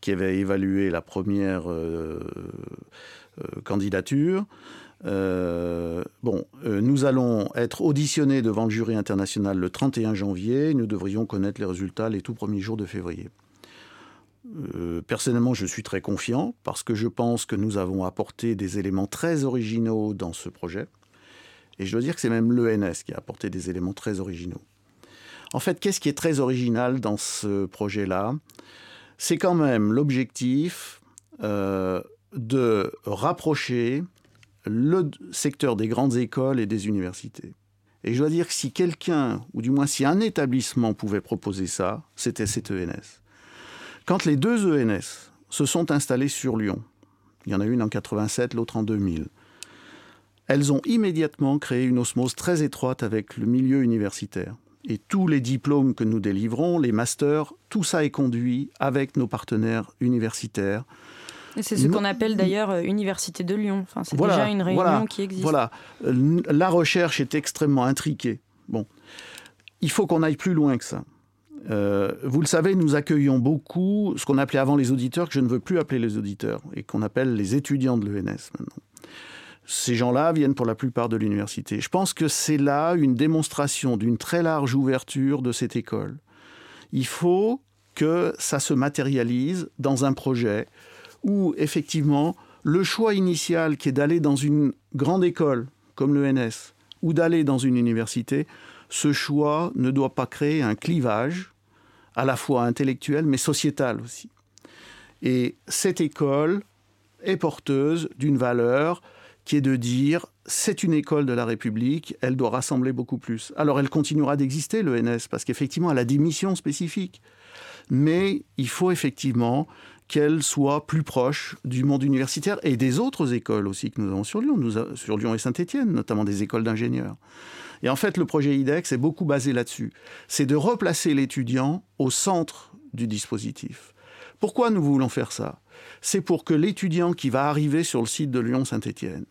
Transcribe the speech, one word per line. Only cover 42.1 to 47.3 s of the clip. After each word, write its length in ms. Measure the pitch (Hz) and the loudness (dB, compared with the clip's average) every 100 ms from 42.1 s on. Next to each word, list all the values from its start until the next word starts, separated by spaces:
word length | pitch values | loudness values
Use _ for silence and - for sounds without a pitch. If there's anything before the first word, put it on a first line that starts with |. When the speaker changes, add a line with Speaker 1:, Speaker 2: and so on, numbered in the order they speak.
Speaker 1:
c'était 320 | - - - 104 | -6 -6 -2 -4
cet 240 | 110 110 | -4 -4
E 80 | 95 | -6
N 120 | 87 | -4
S. 320 | - - - _ _ - - - - - - - | -8 -14 -20 _ _ -20 -20 -20 -20 -20 -16 -2
Quand 180 | 185 | 0
les 120 | 170 143 | 2 2
deux 300 | 170 240 196 | 2 2 2
E 120 | 151 | 4
N 120 | 117 | 2
S 400 | 101 - - - _ _ | 0 -4 -14 -20 _ _
se 160 | - 143 | -2 0
sont 240 | 175 175 | 0 2
installés 380 | 147 - 127 139 | 0 2 0 0
sur 280 | - 131 113 | -2 -2 0
Lyon, 260 | 107 95 113 _ _ _ _ | 0 -2 -6 _ _ _ _